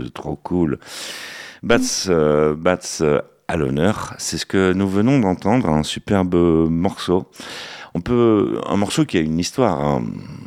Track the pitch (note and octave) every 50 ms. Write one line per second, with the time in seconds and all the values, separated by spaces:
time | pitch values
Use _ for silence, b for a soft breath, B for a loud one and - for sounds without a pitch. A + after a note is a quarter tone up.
0 | B1 A#1+ - - - D2+ D2 - - - F2 F2+ E2+ D2+ B1+ - B B B B
1 | B B B B B B B B B B B B - F#2 A#2 A#2+ B2+ B2+ - -
2 | - F#2+ F2 D#2+ D2+ D2+ D2+ D2+ D2+ D2+ D2+ D#2 E2 F2+ F2+ F2 - - - -
3 | E2 D2+ D2 - - - _ _ _ - F#2 E2 D2 C2 C2+ C#2+ D#2+ G2+ G#2+ -
4 | - - - - - - - D#2+ - - - G2 F#2+ F#2 F#2 F#2+ G2 G2 F#2 G2+
5 | G#2+ B2 C#3+ C#3 G#2+ F#2+ F2+ E2 - G2 A2+ C3 G#2+ E2+ D#2 D2+ D2+ - - -
6 | - - G#2+ G2 F#2 F2+ F2+ F2 F2 E2+ D#2+ D#2+ E2 E2 E2 E2 F2 G2 - -
7 | - - F2+ F#2 F2+ - B B B B B B B B B B B B B F2
8 | E2+ - B2 A#2+ A#2+ A2+ A2 G#2 G2 - A1 A1 - - - G2+ G#2 G2+ - -
9 | D#3 D3 - F#2 D#2+ D#2 D#2+ E2 F2+ - - - B2+ G#2+ F2 C#2 C#2+ D2 C#2+ C2
10 | A#1 G#1 G1+ G1+ G1+ G1+ - - -